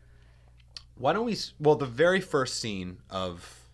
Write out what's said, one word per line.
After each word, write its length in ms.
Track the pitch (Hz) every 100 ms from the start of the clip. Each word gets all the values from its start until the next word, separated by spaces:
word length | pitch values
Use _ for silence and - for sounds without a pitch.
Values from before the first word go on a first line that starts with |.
| - - - - - - - - -
Why 180 | - 127
don't 100 | 196 240
we 60 |
s-, 200 | 196 - -
well, 160 | 147
the 100 | 147 135
very 340 | 117 170 190
first 400 | 185 147 123 -
scene 380 | 117 98 90 92 -
of 560 | 95 92 87 - - -